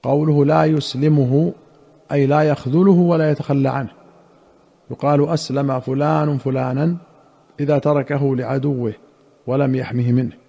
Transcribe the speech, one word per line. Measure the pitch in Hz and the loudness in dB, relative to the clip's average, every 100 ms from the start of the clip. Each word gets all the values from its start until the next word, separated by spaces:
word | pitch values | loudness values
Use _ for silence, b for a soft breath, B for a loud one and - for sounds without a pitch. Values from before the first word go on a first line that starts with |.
قوله | - 143 156 147 | 0 0 2 2
لا | 143 160 | 2 2
يسلمه | 156 156 - 123 151 151 127 139 170 - - _ _ _ _ | 2 0 -2 -2 2 2 2 2 0 -4 -20 _ _ _ _
أي | 147 135 | -2 2
لا | 147 | 2
يخذله | 156 143 127 151 196 | 2 -2 0 2 4
ولا | 175 175 165 156 | 4 4 2 0
يتخلى | 147 - 139 135 | -2 -2 0 0
عنه، | 131 117 - - _ _ _ _ _ _ _ _ | -2 -8 -14 -20 _ _ _ _ _ _ _ _
يقال | 123 139 147 151 | -6 0 2 2
أسلم | 160 - 135 139 131 | -2 -4 -4 -2 -4
فلان | 131 135 147 156 151 139 | -4 -2 0 0 0 -2
فلانا | 135 131 127 131 160 175 - _ _ _ _ - | -2 -4 -2 -2 -2 -4 -10 _ _ _ _ -8
إذا | 143 147 | -2 0
تركه | 147 147 135 139 139 127 | 2 -2 -2 -2 0 -2
لعدوه | 120 135 139 135 117 104 - _ _ _ - | -2 -2 -2 -2 -4 -6 -18 _ _ _ -4
ولم | 131 139 | -2 0
يحمه | 131 - 120 120 | -2 -4 -2 0
منه. | 123 123 - | 0 -2 -8